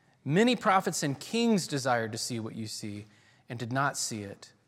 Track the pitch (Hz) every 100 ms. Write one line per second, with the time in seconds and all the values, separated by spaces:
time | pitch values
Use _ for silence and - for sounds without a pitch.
0 | _ _ 135 165 240 240 220 190 190 160
1 | 147 131 - 226 233 208 135 143 127 120
2 | 110 110 - 117 110 110 110 - 110 101
3 | 110 _ _ _ _ 120 120 131 139 -
4 | - 110 101 98 - _